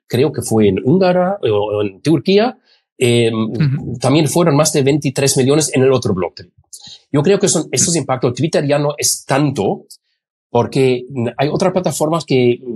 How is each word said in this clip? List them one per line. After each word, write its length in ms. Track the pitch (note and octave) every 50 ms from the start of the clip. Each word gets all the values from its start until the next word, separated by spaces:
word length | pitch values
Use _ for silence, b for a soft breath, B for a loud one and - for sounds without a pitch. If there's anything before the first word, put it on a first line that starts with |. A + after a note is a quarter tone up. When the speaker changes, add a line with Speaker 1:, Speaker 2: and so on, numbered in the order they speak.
| _
Speaker 1:
creo 260 | _ - A2+ C#3 D#3 -
que 100 | - A#2+
fue 260 | - A2+ A2 G#2+ G2+
en 100 | F#2+ F#2+ -
Hungría 520 | B2+ D#3 F#3+ F#3+ F3+ F3+ F3+ F3+ F#2 G2 G3+ -
o, 340 | A#2+ G#2+ G2+ G2+ G#2+ G#2
o 60 | G#2 G#2
en 180 | G2+ F#2+ F#2
Turquía, 560 | _ C#3+ E3 D3 - - F#3+ G3+ G#3+ B3 A#3+ b b b b b b _ _
eh, 340 | _ B2+ A#2+ A#2+ A#2+ A#2 A2+ A2+
Speaker 2:
Ujú. 640 | A2 A2 G#2+ - - D#3+ C#3 B2+ - - C3+ B2 -
Speaker 1:
también 280 | - B2+ C3 D#3+ E3 C#3
fueron 280 | - F3 F3 E3+ C#3
más 160 | C#3+ D#3 - -
de 100 | D#3 C3
veintitrés 540 | C3+ D3 D#3 - - - - C3+ C3+ -
millones 360 | C#3+ B2+ B2+ C#3+ D#3 D3+ - -
en 80 | C#3 C3
el 100 | C3+ C3+
otro 220 | B2+ - A2+ G2+
Block 220 | F2+ F2+ E2 -
Trip. 160 | - F#2 - _ _ _ _ B B B B B B B B -
Yo 100 | C#3 C#3+
creo 160 | D#3 G3+ G3
que 80 | G3 F3+
son, 200 | - F3+ D#3 - -
esos 220 | B2 - - E3+
impactos, 380 | E3 C3+ - B2+ A#2+ - B2+ A#2+
Twitter 300 | - C3 E3 - F#3 D3
ya 120 | C#3 C#3+ D3
no 160 | D3 D3 D3
es 280 | - B2+ - - - -
tanto, 580 | - C#3 C3+ D3+ C#3+ C#3+ D3 F#3+ G#3+ - - - _ - _ _ _ _ _ _ _ _ _ _ _
porque 540 | - A#2+ A#2 G#2+ - C#3 C3+ C3 B2+ B2 B2 - C#3 C3 A#2 A#2+ -
hay 120 | - C#3 D3+
otras 240 | D3+ - G3 F#3 F#3
plataformas 520 | F#3 F#3 F3 C#3 - D#3 D3+ E3 E3+ -
que, 360 | - C#3+ B2+ B2 A#2+ A#2+ B2 - B2 A2+